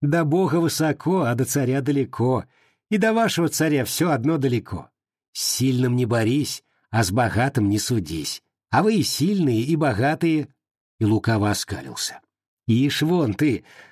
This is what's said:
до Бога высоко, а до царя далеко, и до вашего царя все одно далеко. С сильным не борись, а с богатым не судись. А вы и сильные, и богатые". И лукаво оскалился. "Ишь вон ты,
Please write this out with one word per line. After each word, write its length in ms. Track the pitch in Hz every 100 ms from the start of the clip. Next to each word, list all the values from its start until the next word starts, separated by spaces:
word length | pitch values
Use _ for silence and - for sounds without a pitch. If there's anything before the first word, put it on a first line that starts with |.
до 220 | 143 165
Бога 380 | 156 170 185 165
высоко, 640 | 165 - 156 147 139 190
а 120 | 117 120
до 80 |
царя 380 | 127 143 127 135
далеко, 640 | 135 139 123 - 120 123 - _ _ _ -
и 80 | 214
до 140 | 220
вашего 380 | 226 226 - 165
царя 340 | - 156 147
все 280 | 113 - 170
одно 260 | 139 131 160
далеко. 520 | 135 120 - 82 71 _ _ _ _
С 80 | -
сильным 540 | - - 131 123 127 123
не 80 | 120
борись, 580 | 117 110 139 135 - _ _ _
а 140 | 110
с 80 | 98
богатым 560 | 104 117 95 131 131 101
не 120 | 104
судись. 640 | - 117 78 80 71 - _ _ _
А 120 | 123
вы 140 | 208 220
и 80 |
сильные, 580 | - - 160 202 151 110
и 140 | 127 165
богатые". 720 | 151 101 135 156 170 156 143 _ _ _ _ -
И 60 | 107
лукаво 460 | 107 - 110 104
оскалился. 720 | 101 - 98 67 - - - _ _ _ _ -
"Ишь 360 | 113 139 -
вон 320 | 151 180 131
ты, 320 | 95 151 107 - - -